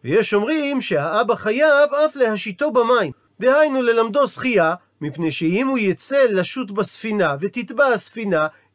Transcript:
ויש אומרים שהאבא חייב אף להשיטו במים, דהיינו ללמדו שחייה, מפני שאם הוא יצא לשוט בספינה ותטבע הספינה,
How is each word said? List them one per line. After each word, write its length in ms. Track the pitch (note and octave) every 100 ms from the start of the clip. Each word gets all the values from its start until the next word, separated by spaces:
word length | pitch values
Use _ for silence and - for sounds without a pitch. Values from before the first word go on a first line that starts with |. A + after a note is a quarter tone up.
ויש 300 | A#2 F#3+ G#3
אומרים 480 | G#3 A3 D#4 C#4+ C#4
שהאבא 540 | - D#3 D#3 G#3 A#3+ A3+
חייב 580 | G#3+ A#3+ D#4 C#4+ D4 C#4+ D#4
אף 100 | C#4+
להשיטו 560 | A#3 G#3+ A3 F#3 D4
במים, 400 | A#3+ A#3 B3 E3+ - _ _
דהיינו 420 | A#3+ C#4+ D4+ C4
ללמדו 460 | A#3+ A#3 A3+ G#3+ C4
שחייה, 460 | - B3+ A3 D#3+ F3 _ _
מפני 300 | D3 C#3+ E3
שאם 360 | C#3 D#3+ F#3+ C4+
הוא 100 | C4
יצא 460 | G3+ E3+ - C#4 B3+
לשוט 420 | F#3+ F3 B3+ G#3+
בספינה 640 | G3+ G3 - A3+ G#3+ E3 C#3+
ותטבע 480 | G3 - G3+ A#3 C#4
הספינה, 600 | A3+ - A#3 G#3+ E3 D#3 _ _